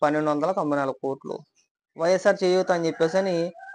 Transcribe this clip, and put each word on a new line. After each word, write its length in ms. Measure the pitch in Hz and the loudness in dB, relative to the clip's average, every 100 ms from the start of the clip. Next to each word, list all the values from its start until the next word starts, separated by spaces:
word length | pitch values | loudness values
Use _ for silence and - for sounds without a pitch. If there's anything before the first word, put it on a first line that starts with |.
పన్నెండు 280 | 151 151 151 | 0 0 0
వందల 220 | 147 160 | 0 -2
తొంభై 240 | 190 156 143 | -2 -2 -2
నాలుగు 200 | 135 127 | -2 -4
కోట్లు. 360 | 135 135 - - 156 _ _ _ _ - | -6 -6 -8 -12 -12 _ _ _ _ -4
వైఎస్ఆర్ 460 | 165 185 202 190 | 0 4 2 2
చేయూత 280 | 185 185 180 | 2 2 2
అని 140 | 175 165 | 0 0
చెప్పేసి 320 | 156 165 180 | 0 0 2
అని 340 | 196 170 175 - - | 0 0 -2 -6 -12